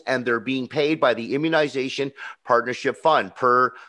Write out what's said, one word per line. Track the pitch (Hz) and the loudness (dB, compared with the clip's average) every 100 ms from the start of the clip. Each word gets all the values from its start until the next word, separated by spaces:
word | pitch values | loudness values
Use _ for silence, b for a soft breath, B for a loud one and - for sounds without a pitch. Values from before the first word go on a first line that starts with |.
| - | -4
and | 131 | -4
they're | 123 117 | 0 -2
being | 110 131 123 | -2 -6 -4
paid | 147 147 160 | -2 0 2
by | 135 | 2
the | 113 113 | 2 -2
Immunization | 135 160 160 151 135 131 - 139 - B B | -2 0 0 0 -2 -6 -4 -8 -8 B B
Partnership | - 120 117 123 139 120 | 0 2 2 -2 -4 0
Fund, | 160 151 98 | 2 2 0
per | - 127 123 127 B | -2 2 4 2 B